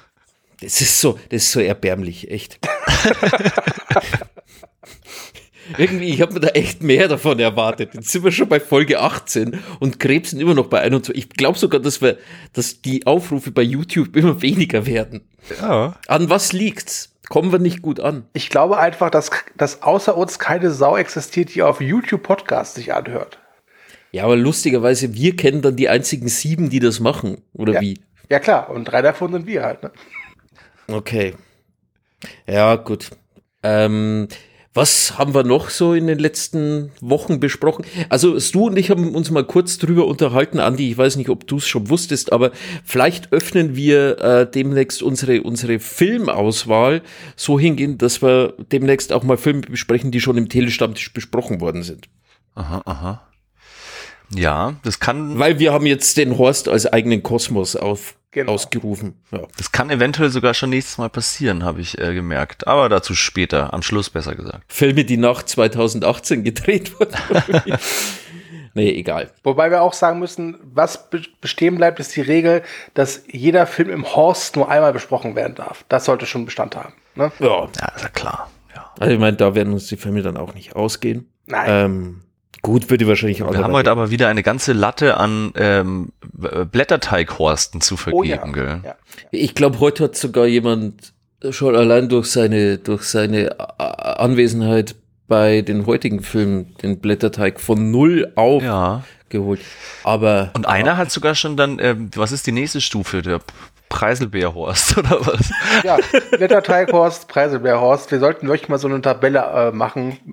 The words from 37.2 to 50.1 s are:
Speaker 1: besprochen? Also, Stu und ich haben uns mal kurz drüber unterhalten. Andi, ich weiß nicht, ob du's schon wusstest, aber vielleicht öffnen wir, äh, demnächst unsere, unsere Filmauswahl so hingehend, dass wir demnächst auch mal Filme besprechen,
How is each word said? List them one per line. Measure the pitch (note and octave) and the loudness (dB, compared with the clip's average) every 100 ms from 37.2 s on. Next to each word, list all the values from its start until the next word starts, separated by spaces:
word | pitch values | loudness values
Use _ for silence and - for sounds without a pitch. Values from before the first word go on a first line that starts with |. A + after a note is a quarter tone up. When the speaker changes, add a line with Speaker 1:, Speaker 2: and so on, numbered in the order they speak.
| - C#3+ | 0 0
Speaker 1:
besprochen? | C#3 - D3+ D#3+ - F3+ D#3 | 0 0 -2 -2 -6 -8 -2
Also, | C3 F3 C#3+ | 2 4 2
Stu | - F#3 A3+ | 0 2 2
und | F#3+ | 2
ich | F3+ | 2
haben | F3 E3+ D#3+ | 2 2 -2
uns | D3 | 0
mal | D#3 | 0
kurz | - F3+ F3+ - | 2 2 2 -2
drüber | D#3+ F3 D#3+ | 2 4 2
unterhalten. | C#3+ C#3+ B2+ D3 C#3+ | 2 2 2 2 2
Andi, | G2+ C3 C3 | 0 0 0
ich | A#2 | 2
weiß | C3 C3+ | 2 2
nicht, | B2+ | -2
ob | A#2 - | -2 -2
du's | C#3+ - | -4 -2
schon | A#2+ G#2 | -2 0
wusstest, | F3 - C#3 - | 0 0 -4 0
aber | A#2 B2 - F#3 E3 - | 2 2 -2 -14 -14 -4
vielleicht | B2+ D#3 F3+ - | 2 2 0 0
öffnen | D#3 - F#3 D#3+ C3 | 0 2 0 0 0
wir, | D3 C#3+ C#3 - | 4 4 4 2
äh, | A#2+ B2 A#2+ | 4 4 4
demnächst | C3+ C#3 C3+ C3+ - | 0 0 0 0 -2
unsere, | - C3 C3 A#2+ | -2 -2 2 0
unsere | - A#2 A#2+ A2+ | 0 -4 -2 -2
Filmauswahl | - - F#3 A#3+ G3+ - G#2+ A2 A#2 A2 B2+ E3 - - D3 - | -2 0 0 2 -2 0 0 0 2 4 4 2 -4 -20 -20 -8
so | - C#3+ | 0 2
hingehend, | E3 C3+ C#3+ C#3 | 4 2 -2 0
dass | A#2+ - | 0 2
wir | C3 B2+ B2 - A2+ | 4 4 2 -4 -4
demnächst | C3+ C3+ C3+ - | 0 2 0 0
auch | B2 | -2
mal | B2+ B2 | 2 2
Filme | D3+ C#3+ | 2 -2
besprechen, | - B2 - A#2+ B2+ | -4 -8 -2 -2 0